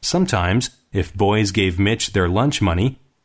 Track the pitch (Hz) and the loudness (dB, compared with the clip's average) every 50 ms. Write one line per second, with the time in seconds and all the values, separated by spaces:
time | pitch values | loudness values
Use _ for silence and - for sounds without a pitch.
0 | - - - 175 185 185 - 98 87 87 95 120 127 - - _ _ _ - 101 | -6 -2 0 0 0 0 0 0 0 2 0 0 -2 -4 -10 _ _ _ -4 -4
1 | 87 - - 98 104 98 104 107 110 98 92 107 98 95 87 87 98 101 113 113 | -4 -4 -2 0 0 2 2 2 0 0 0 0 0 0 2 2 0 0 0 0
2 | - - - 101 92 87 90 104 123 147 139 - 107 92 85 87 101 131 131 - | -4 -4 0 0 0 2 2 0 0 0 0 0 0 0 0 0 0 -2 -2 -6
3 | _ _ _ _ _ | _ _ _ _ _